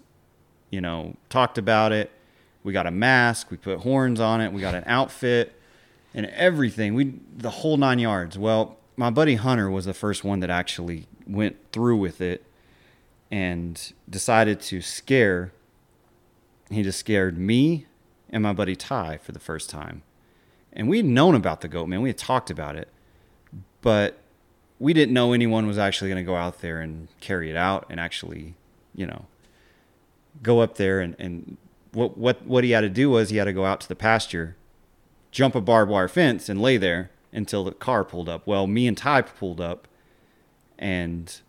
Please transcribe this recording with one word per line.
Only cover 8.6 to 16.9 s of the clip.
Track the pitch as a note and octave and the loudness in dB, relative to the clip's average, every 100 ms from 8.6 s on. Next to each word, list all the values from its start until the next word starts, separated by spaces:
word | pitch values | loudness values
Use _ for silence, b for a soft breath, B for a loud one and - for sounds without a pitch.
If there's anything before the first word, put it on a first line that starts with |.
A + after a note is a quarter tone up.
| A2 - _ - | 0 -6 _ -4
my | A#2+ | 0
buddy | A#2 D#3 A2+ | 2 2 2
Hunter | B2+ A#2+ F#2+ | 2 2 0
was | F#2+ F#2 | -2 -4
the | |
first | F2+ G#2 G2 | -4 -4 -2
one | G2 G2 | -2 -2
that | F2 | 0
actually | F2 - - F2 E2 - - - | -2 -4 -6 -8 -10 -12 -20 -8
went | G2+ G#2 - _ | -4 -2 -4 _
through | A2 A#2+ A2 | 0 2 2
with | F#2 - | 0 -4
it | F2+ F#2 - b b b b b b _ _ | -6 -6 -10 b b b b b b _ _
and | G#2 F2+ F2 E2+ E2+ - - - | -4 -2 -4 -6 -10 -14 -18 -12
decided | F#2+ - A2+ G#2+ G2 | -6 2 4 4 2
to | - F#2 | -6 -10
scare, | - - - C3 G#2 F2+ F2+ - _ _ _ _ _ _ _ _ _ _ _ | -8 -10 0 4 4 2 -4 -12 _ _ _ _ _ _ _ _ _ _ _
he | G#2 | -2
just | G2 | -2